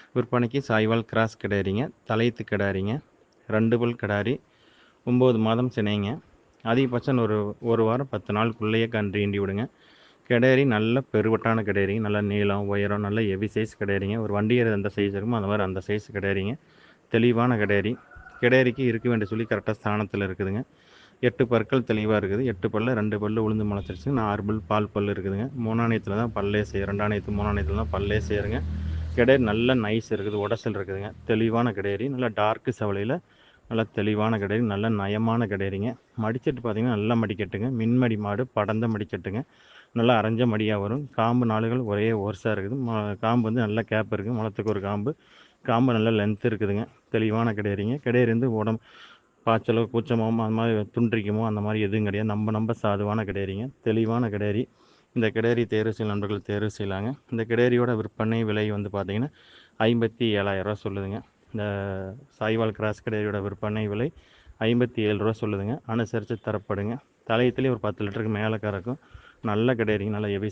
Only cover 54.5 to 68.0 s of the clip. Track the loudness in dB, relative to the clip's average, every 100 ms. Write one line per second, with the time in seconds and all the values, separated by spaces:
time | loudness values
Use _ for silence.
54.5 | -2 -4 _ _ _ _ 0 0 2 2
55.5 | 2 0 0 0 -2 -4 -2 -4 -4 -4
56.5 | -2 -4 -4 -6 -4 -4 -8 _ -6 0
57.5 | 2 4 4 2 0 -4 -4 -2 0 0
58.5 | 0 -2 -2 -4 -4 -2 -2 -4 -8 -20
59.5 | -20 -20 0 2 2 0 0 0 0 0
60.5 | -2 -2 -4 -6 -6 -6 -8 -12 _ _
61.5 | -8 -6 -4 -6 -6 -8 -14 -20 _ -2
62.5 | 0 0 -2 -4 -4 -4 -2 -2 -2 -4
63.5 | -4 -4 -2 -2 -2 -4 -6 -20 -20 -20
64.5 | -2 2 2 2 0 0 2 0 0 -2
65.5 | -2 -4 -6 -4 -4 -2 -4 -6 -8 -4
66.5 | -6 -4 -4 -4 -6 -12 _ -2 2 2
67.5 | 2 -2 0 -4 -4